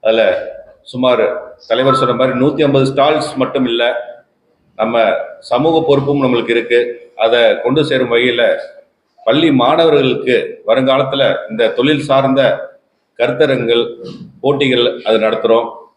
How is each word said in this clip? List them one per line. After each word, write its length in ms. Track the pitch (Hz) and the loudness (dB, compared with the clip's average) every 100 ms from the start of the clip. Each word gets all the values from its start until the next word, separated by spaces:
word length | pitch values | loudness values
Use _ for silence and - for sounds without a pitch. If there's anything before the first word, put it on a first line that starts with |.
அதுல 520 | 110 113 104 90 - - - - | 2 2 2 0 -6 -14 -20 -20
சுமார் 720 | - 123 127 123 107 - - - - | -14 -2 0 2 0 -2 -12 -20 -4
தலைவர் 280 | 117 135 | 0 2
சொன்ன 200 | 123 123 | 2 0
மாதிரி 240 | 120 127 123 | 0 0 0
நூத்தி 240 | 135 147 | -2 0
ஐம்பது 300 | 147 139 135 | 0 2 0
ஸ்டால்ஸ் 440 | 135 139 156 - 131 | 2 0 0 -4 -4
மட்டும் 280 | 127 139 | -4 -2
இல்ல, 320 | 127 117 120 - - - _ _ _ _ _ - | -2 0 -2 -2 -8 -18 _ _ _ _ _ -6
நம்ம 380 | 110 117 107 82 - - | -2 0 0 0 -6 -14
சமூக 460 | - 120 156 160 - | -4 -2 2 0 2
பொறுப்பும் 360 | 139 135 143 | 0 0 0
நம்மளுக்கு 280 | 131 123 113 | 0 0 0
இருக்கு. 600 | 117 113 120 120 - - - | -2 2 0 0 -6 -16 -2
அதை 440 | 113 120 113 101 | 0 4 2 2
கொண்டு 240 | 120 139 | 0 0
சேரும் 280 | 147 131 123 | 0 -2 0
வகையில 460 | 117 123 120 113 92 - - _ _ _ _ | 0 0 0 0 0 -6 -18 _ _ _ _
பள்ளி 280 | - 135 165 | -2 2 2
மாணவர்களுக்கு 1080 | 135 120 160 165 147 131 123 127 120 - - - | 2 2 2 4 4 2 -2 0 0 -2 -10 -2
வருங்காலத்துல 680 | 123 131 135 139 139 123 - - | 0 2 0 0 0 0 -2 -6
இந்த 180 | 110 113 | -2 -2
தொழில் 320 | 120 131 147 | 2 0 0
சார்ந்த 680 | - 135 135 131 127 82 - - _ _ _ - | 0 0 2 2 2 0 -8 -18 _ _ _ -4
கருத்தரங்குகள், 760 | 123 135 147 127 117 117 117 - - - - - | -4 0 0 0 0 0 0 -8 -16 -18 -20 -6
போட்டிகள் 600 | 135 139 139 123 117 - | -2 0 0 2 0 -2
அது 160 | 110 110 | 0 2
நடத்துறோம். 540 | 110 113 113 113 117 - - | 2 -2 2 2 0 -10 -20